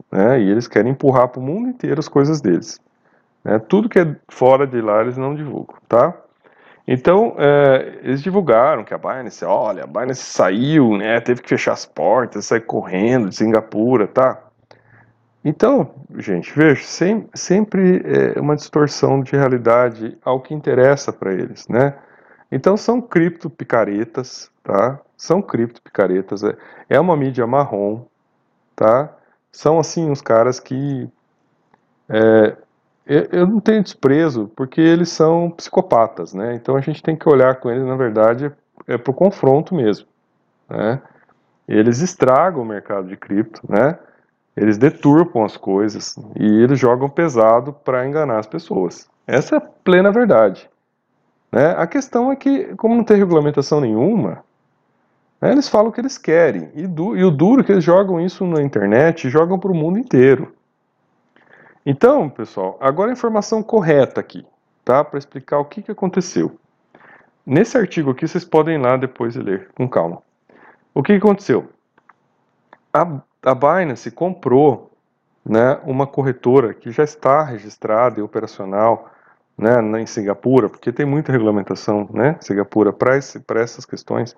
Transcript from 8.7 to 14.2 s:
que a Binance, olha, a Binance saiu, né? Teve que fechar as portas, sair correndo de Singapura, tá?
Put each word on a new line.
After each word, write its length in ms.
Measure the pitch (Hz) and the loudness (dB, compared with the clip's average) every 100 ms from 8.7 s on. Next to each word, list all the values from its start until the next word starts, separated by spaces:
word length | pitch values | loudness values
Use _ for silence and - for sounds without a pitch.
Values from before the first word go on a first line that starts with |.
| 143 | 0
que 100 | 107 | -4
a 60 | 85 | -10
Binance, 460 | 87 123 117 - 85 | -8 -8 -10 -10 -4
olha, 400 | 98 113 92 65 | -2 -2 -6 -8
a 20 | |
Binance 340 | 82 127 127 | -8 -6 -8
saiu, 760 | - - 92 98 131 160 120 104 | -10 -2 0 0 0 2 4 2
né? 220 | 107 117 | 0 -2
Teve 200 | 120 123 | -2 -4
que 80 | - | -2
fechar 240 | 127 - | -4 -2
as 140 | 110 - | -6 -8
portas, 600 | - 78 117 117 104 - | -4 0 0 -2 -8 -4
sair 160 | 117 | -4
correndo 680 | - 123 95 92 110 127 101 | -4 -8 -6 -2 0 0 -2
de 80 | - | -2
Singapura, 720 | 110 110 - 104 117 127 98 | 0 0 -2 -4 0 0 0
tá? 340 | - | 0